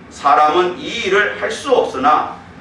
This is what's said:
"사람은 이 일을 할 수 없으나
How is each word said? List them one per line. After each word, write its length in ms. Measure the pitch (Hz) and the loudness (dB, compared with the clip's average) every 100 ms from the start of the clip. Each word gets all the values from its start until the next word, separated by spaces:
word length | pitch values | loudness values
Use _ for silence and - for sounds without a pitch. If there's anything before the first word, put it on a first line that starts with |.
| - | -20
"사람은 680 | - - 151 151 170 180 180 | -4 2 4 4 2 0 -2
이 220 | 151 226 | -8 -6
일을 380 | 208 196 202 - | -2 0 0 -2
할 100 | 208 | -6
수 200 | - 285 | -6 0
없으나 680 | 247 - 131 127 113 - - - - | 0 0 0 2 2 0 -8 -18 -20